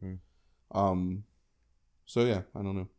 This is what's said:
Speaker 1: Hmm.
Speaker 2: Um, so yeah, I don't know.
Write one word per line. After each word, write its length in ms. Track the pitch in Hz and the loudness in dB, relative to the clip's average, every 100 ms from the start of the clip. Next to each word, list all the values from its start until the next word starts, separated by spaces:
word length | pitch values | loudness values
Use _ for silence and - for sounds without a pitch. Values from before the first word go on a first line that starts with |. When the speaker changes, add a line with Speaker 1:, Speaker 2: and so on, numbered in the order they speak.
Speaker 1:
Hmm. 140 | 95 92 - _ _ _ _ - | -10 -10 -14 _ _ _ _ 0
Speaker 2:
Um, 460 | 98 92 90 95 - _ _ _ _ _ _ _ | 2 2 0 -4 -8 _ _ _ _ _ _ _
so 160 | - 120 120 | -4 2 4
yeah, 160 | 98 - | 2 -2
I 80 | - | -6
don't 140 | 98 98 | -4 -4
know. 120 | 92 | -6